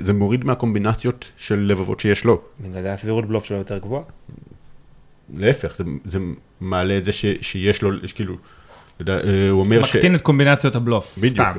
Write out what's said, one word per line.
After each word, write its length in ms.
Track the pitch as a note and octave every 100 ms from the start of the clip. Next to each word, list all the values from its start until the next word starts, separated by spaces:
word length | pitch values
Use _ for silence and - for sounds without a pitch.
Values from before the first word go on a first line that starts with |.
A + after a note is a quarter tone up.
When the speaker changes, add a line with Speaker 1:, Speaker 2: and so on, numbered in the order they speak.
Speaker 1:
זה 100 | F#2+
מוריד 320 | G2+ G2+ B2+ C3
מהקומבינציות 800 | A#2+ A#2+ G#2 G#2 A2+ B2+ - - _
של 220 | - G#2
לבבות 400 | G2+ G2 F#2+ G2+
שיש 240 | G#2 G2+ A#2+
לו. 160 | G#2 - -
Speaker 2:
בגלל 200 | F#2+ F#2
זה 120 | F#2
הסבירות 320 | G2 G#2+ A2 G#2+
בלוף 200 | A2 -
שלו 120 | G2+
יותר 200 | G2 G2+
גבוהה? 240 | G2+ C3+ D#3+ - - - - - - - - - - _ - D#2+
Speaker 1:
להפך, 400 | G#2 C3+ D2+ -
זה, 60 | E2+ C#2+ G2+
זה 140 | F#2+ F2+ C#2+ _ _
מעלה 360 | F#2 F#2 F#2 G2
את 60 | F#2
זה 60 |
ש-, 140 | - G#2 G2
שיש 400 | - G2 G2 G2+
לו, 80 | G2+ G2 G2 -
כאילו, 180 | G2
אתה 680 | F2+ - - - - - -
יודע, 180 | D#2+ F#2+ G2+
אה, 220 | G2 G2
הוא 100 | F#2+
אומר 240 | G2 A2+
ש- 120 | - D#3
Speaker 3:
מקטין 200 | F3+ F3
את 60 |
קומבינציות 540 | - C#3 C#3+ C#3+ C#3 A#2+
הבלוף, 420 | A#2+ A2+ - -
Speaker 1:
בדיוק, 160 | A#2+
Speaker 3:
סתם. 180 | B2+ G#2+